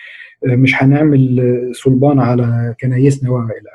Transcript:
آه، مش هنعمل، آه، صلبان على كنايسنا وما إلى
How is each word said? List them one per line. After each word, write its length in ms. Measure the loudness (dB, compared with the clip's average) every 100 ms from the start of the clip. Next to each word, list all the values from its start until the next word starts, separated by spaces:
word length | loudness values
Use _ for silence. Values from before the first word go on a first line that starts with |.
| -20 -20 -20 _ -2
آه، 80 |
مش 280 | 2 2 2
هنعمل، 560 | 2 2 2 2 2 0
آه، 320 | 0 -2 -6
صلبان 460 | -6 -2 2 2 2
على 560 | 0 0 0 -2 -4 -6
كنايسنا 480 | -4 0 0 0 -2
وما 220 | -4 -4
إلى 180 | -10 -16